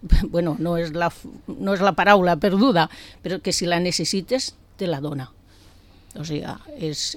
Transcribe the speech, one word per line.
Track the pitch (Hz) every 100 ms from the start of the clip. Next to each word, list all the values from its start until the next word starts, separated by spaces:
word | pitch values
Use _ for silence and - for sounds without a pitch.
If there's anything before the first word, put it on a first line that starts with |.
| 165
<laughs> | - 185
bueno, | 170 175 147
no | 165 170
és | 170
la | 156 170
f-, | - - - -
no | 175 196 196
és |
la | 196 175
paraula | 185 208 180 165
perduda, | 202 190 254 175 156 - - -
però | - 180
que | -
si | - 175
la | 170
necessites, | 180 170 160 196 185 254 - - _ -
te | 185
la | 147
dona. | 147 143 127 - - - - - _ - - -
O | 160
sigui, | 185 - - - 294
és | 160 143 -